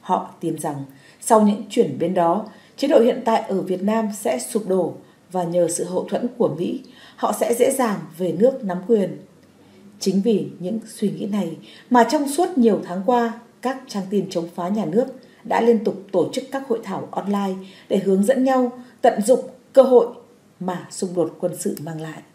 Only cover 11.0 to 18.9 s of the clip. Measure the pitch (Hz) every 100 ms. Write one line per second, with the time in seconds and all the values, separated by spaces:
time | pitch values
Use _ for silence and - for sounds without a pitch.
11 | 202 156 214 202 175 156 - - - 247
12 | 233 302 277 285 359 359 226 180 - 180
13 | 190 247 233 220 - _ 247 269 - 208
14 | 185 202 180 180 170 - 175 208 175 180
15 | 262 - - - - 185 226 226 196 190
16 | - 185 147 - - 269 269 226 208 175
17 | - - 180 202 196 190 - - - 208
18 | 185 190 202 254 262 262 247 - -